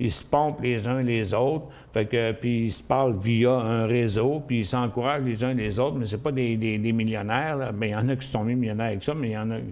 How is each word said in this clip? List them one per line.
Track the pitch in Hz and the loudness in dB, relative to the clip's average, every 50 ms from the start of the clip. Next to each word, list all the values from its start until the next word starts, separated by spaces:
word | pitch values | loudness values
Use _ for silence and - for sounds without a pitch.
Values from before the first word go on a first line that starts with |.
ils | 127 113 | -2 -2
se | - - - | -2 -2 -4
pompent | - - 147 151 151 - - | 0 2 2 2 2 0 -2
les | - 123 120 113 104 | -2 -2 0 0 0
uns | 120 127 131 | -2 0 0
les | 127 120 117 113 107 92 104 | 2 2 2 0 0 0 2
autres, | 107 127 143 156 156 151 - - - - - | 2 2 2 0 -2 -4 -8 -18 -20 -14 -4
fait | - 110 107 | -2 -2 0
que, | 104 - 117 117 113 | 2 2 2 2 2
puis | 107 - - 120 120 113 113 | -2 -2 -2 0 0 0 0
ils | 110 | -2
se | - - | -2 -4
parlent | - - 127 135 135 127 110 95 | -2 0 2 2 4 2 2 0
via | 95 113 117 110 120 123 | 2 2 4 6 6 6
un | 131 127 113 110 117 113 113 | 4 4 2 0 0 2 2
réseau, | 107 120 120 117 113 95 110 117 135 147 156 139 | 2 2 2 2 2 2 2 2 2 0 -2 -2
puis | 131 123 117 | -2 -2 0
ils | 107 | 0
s'encouragent | - - 123 123 117 104 123 120 135 147 147 131 | 0 -2 -2 -2 0 -2 -2 0 0 0 0 0
les | 127 117 107 123 | -2 -2 0 0
uns | 127 | 0
les | 131 123 107 107 101 110 | 0 0 0 0 0 0
autres, | 127 143 156 | 0 0 0
mais | 135 117 | -2 -4
c'est | 104 107 107 | -4 -4 -4
pas | 131 151 | -2 -2
des, | 139 131 123 117 113 | 0 0 0 0 0
des, | 110 113 110 107 107 | 0 0 0 0 0
des | 107 117 | 0 2
millionnaires, | 113 113 110 110 110 104 101 104 113 156 156 156 151 139 | 2 2 2 0 -2 -2 -2 -2 -2 0 0 -2 -2 -4
là. | 131 117 | -4 -4
Ben, | 104 101 113 107 | -4 -2 -2 -2
il | |
y | 104 | 0
en | 107 113 131 | 0 0 0
a | 135 | 0
qui | 131 - | -2 -4
se | - | -4
sont | - 113 107 | -2 -2 0
mis | 113 123 | 0 0
millionnaires | 127 120 110 104 107 113 | 0 0 0 -2 -2 -2
avec | 113 104 98 | -2 -2 -2
ça, | - - | -4 -4
mais | 151 160 131 113 | -4 -2 -2 -4
il | |
y | 107 | -4
en | 107 110 113 | -4 -4 -4
a, | 113 113 120 110 | -4 -4 -6 -6